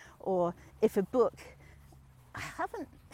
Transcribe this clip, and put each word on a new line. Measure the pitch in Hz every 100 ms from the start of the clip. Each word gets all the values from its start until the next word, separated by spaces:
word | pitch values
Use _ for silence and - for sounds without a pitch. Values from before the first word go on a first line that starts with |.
| - -
or | - 185 170 175 - -
if | 220 208
a |
book, | 190 254 220 - - - - - - - - - -
I | -
haven't | - - 359 440 294 - -